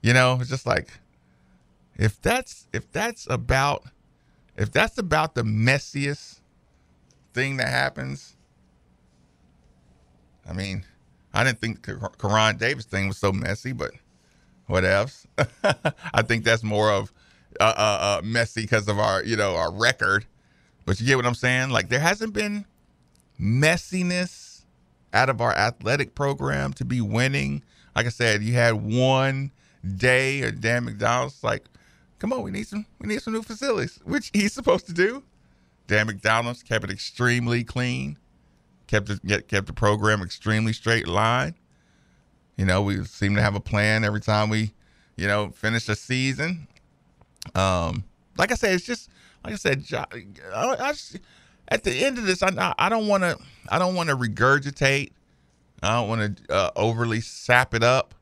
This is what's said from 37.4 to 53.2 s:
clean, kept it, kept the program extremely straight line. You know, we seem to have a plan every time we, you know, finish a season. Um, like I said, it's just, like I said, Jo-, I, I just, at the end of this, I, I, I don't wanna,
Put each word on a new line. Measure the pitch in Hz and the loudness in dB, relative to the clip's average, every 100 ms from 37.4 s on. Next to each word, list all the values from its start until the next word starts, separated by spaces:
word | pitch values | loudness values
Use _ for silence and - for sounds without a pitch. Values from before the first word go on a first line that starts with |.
| 120 120 | 0 -2
clean, | 117 - 123 123 135 147 _ _ _ _ _ _ _ | -2 -4 -4 -4 -8 -10 _ _ _ _ _ _ _
kept | 107 101 | -2 0
it, | 101 - 104 - | -6 -2 -2 0
kept | 101 98 | -2 -2
the | |
program | - 104 104 107 107 | 0 2 4 2 2
extremely | 92 - - 107 110 | -2 -6 -2 0 0
straight | 117 - 113 - | -2 0 0 2
line. | 87 110 123 143 165 _ _ _ _ _ _ _ _ _ - | 0 2 2 -2 -8 _ _ _ _ _ _ _ _ _ -4
You | |
know, | 95 92 | 2 2
we | 101 98 | 2 -2
seem | 98 - 101 104 | -6 -4 0 2
to | |
have | 104 | 2
a | 101 | 0
plan | - 104 107 110 | -2 0 2 2
every | 107 107 | 0 -2
time | 101 107 107 | 0 0 2
we, | 110 107 - _ _ _ - | 0 -4 -6 _ _ _ -6
you | 98 | -2
know, | 104 104 | 0 -2
finish | - 107 113 - | -4 -2 -2 -2
a | 110 | -6
season. | - 127 131 131 156 175 147 _ _ _ _ _ _ _ - | -2 -2 -2 -2 -4 -4 -10 _ _ _ _ _ _ _ -8
Um, | - 95 90 82 - - _ _ - | 0 2 2 0 -4 -8 _ _ -2
like | 196 | 0
I | |
said, | 240 214 | 2 0
it's | 185 | 0
just, | - 240 - _ - _ | -2 -10 -10 _ -20 _
like | - | -12
I | 214 | -4
said, | - 135 | -2 -2
Jo-, | 139 120 - 120 98 98 76 | -4 -8 -8 -12 -18 -20 -12
I, | 101 220 262 | -4 -2 -2
I | 269 | -4
just, | 294 - - - - _ _ - | -6 -10 -18 -20 -20 _ _ -6
at | 220 | -4
the | - | -2
end | 127 262 247 | 0 0 0
of | |
this, | 214 185 | -2 0
I, | 190 190 | 0 0
I, | 92 - | -2 2
I | 180 | 0
don't | 226 214 | 2 2
wanna, | 196 | 2